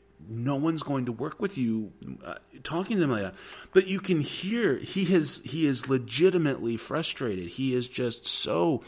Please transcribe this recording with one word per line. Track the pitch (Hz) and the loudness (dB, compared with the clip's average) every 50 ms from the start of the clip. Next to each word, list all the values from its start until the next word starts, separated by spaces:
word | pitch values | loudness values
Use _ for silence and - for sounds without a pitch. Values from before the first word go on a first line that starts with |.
| _ _ _ - 76 | _ _ _ -20 -14
no | 101 113 117 120 139 143 | -10 -8 -4 -2 -2 0
one's | 139 147 165 165 156 | 2 2 0 0 0
going | 139 - 143 131 123 | -2 -2 -2 -2 -2
to | 123 | -2
work | 117 110 139 156 - - | -4 -4 -6 -8 -4 -4
with | 208 185 - 143 | -4 -4 -2 0
you," | 123 113 110 110 107 95 - - - 65 65 - - | 0 0 0 0 -2 -6 -10 -14 -14 -12 -12 -12 -12
uh, | 78 - - - _ - 143 139 | -12 -12 -12 -14 _ -18 -14 -8
talking | - 156 170 196 - 233 | -4 -4 -4 -2 0 2
to | 190 | 2
them | 165 139 | 2 2
like | 120 107 | 2 0
that. | 98 92 - - - - - - - - | -2 -4 -8 -12 -16 -18 -16 -18 -12 2
But | - 190 190 | 4 4 4
you | 190 190 190 | 4 2 -2
can | 190 190 180 151 | 0 2 2 2
hear | 143 - - - 175 190 226 240 226 170 127 | 2 0 -4 -6 -4 -2 0 2 2 2 2
he | - - - - 190 190 | 0 -2 -4 -2 0 2
has, | 160 190 170 151 139 - - - | 4 4 4 4 2 0 -4 -4
he | - 120 165 156 | -6 0 2 2
is | 143 131 123 - | 2 2 2 2
legitimately | 131 135 131 117 110 113 135 170 185 180 175 156 143 135 - 101 117 117 | 2 0 0 0 -2 2 4 4 6 6 4 2 2 0 0 -2 -2 -2
frustrated. | 110 - - 131 156 165 - - - 139 117 98 92 87 85 | -2 -4 -4 -4 -2 -2 -2 -2 -2 -2 -2 -2 -4 -6 -6
He | - 123 135 131 123 | -4 -2 0 0 2
is | 127 120 | 0 0
just | 117 - - 123 117 113 - - | -2 -2 -2 -2 -2 -2 -4 -4
so | - - - - - - 165 175 170 143 117 - | -2 -2 0 0 0 2 2 4 2 2 0 -2